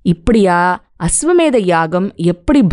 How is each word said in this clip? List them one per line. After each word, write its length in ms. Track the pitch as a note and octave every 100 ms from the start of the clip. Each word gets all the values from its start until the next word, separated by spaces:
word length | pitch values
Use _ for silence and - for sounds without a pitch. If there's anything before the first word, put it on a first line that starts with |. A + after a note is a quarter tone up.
இப்படியா 800 | - E3 - A3+ F#3+ F3 F3+ F3+ _ _
அஸ்வமேத 600 | E3+ - D#4 F4+ D#4+ A#3+
யாகம் 540 | F3+ E3 D#3+ F3+ G3 -
எப்படி 460 | E3+ F3 - D4+ F#3+